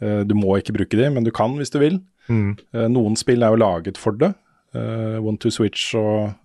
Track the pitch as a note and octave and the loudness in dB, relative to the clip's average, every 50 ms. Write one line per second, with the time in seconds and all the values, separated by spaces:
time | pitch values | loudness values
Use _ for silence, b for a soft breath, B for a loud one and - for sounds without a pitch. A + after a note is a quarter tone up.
0 | G#2+ G#2 G#2 G#2 G2+ G#2 G#2 G#2 G2+ F#2+ G2 G2 - - G#2+ G2+ G2 - - G#2+ | -4 -2 -2 0 0 0 2 2 2 2 2 2 0 -2 -2 -2 -2 0 2 2
1 | B2+ D3 C#3+ B2 A2+ A2+ - - A2 A#2 C3+ D3 C#3 - - D3 C#3+ D#3 F#3+ F#3 | 2 2 0 0 -2 -2 0 0 -2 -2 -2 -4 -6 -4 0 2 2 2 2 -2
2 | F#3 _ _ _ _ - A#2 A2 G2+ G2+ G2+ - - _ - A#2 A2+ A2+ B2 B2+ | -6 _ _ _ _ -2 0 0 0 0 -4 -6 -10 _ -4 -2 0 0 2 2
3 | A2+ G#2 A2 - - - B2 A#2+ A#2 A2 A2 A2+ A2+ G2 F2 E2+ E2 G2 - - | 2 2 0 0 0 2 2 4 4 4 4 4 4 4 2 0 -4 -8 -10 -4
4 | - A2+ G2+ A2 D3 G3 G3 - _ _ _ _ _ _ - A#2+ A2+ A2 A2+ A2+ | -4 -4 0 0 0 0 0 -4 _ _ _ _ _ _ -10 -8 -6 -6 -6 -4
5 | A2+ A2 A2 A2 A2 G#2+ G#2+ - - A#2 - - A2 G2+ - - - - - A2+ | -4 -4 -4 -4 -4 -4 -4 -2 -2 -2 0 0 0 0 0 -4 -6 -4 -2 -2
6 | G#2+ G#2+ G#2+ G#2+ G#2 G#2 G2+ - | 0 0 0 0 -2 -4 -6 -10